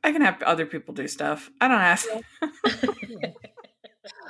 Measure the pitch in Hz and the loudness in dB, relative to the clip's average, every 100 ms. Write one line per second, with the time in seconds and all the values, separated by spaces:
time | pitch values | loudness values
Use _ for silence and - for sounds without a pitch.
0 | 302 302 220 190 - 165 156 160 - 147 | 0 4 4 4 0 2 -2 -8 -10 -10
1 | - - 147 151 - _ 262 226 180 175 | -8 -4 -4 -4 -10 _ 2 4 4 4
2 | 226 220 - - 302 - 415 - - - | 0 -8 -10 -8 -10 -2 -2 0 -4 -6
3 | 208 214 202 - - - - _ - _ | -12 -10 -12 -12 -20 -20 -20 _ -20 _
4 | - - | -20 -20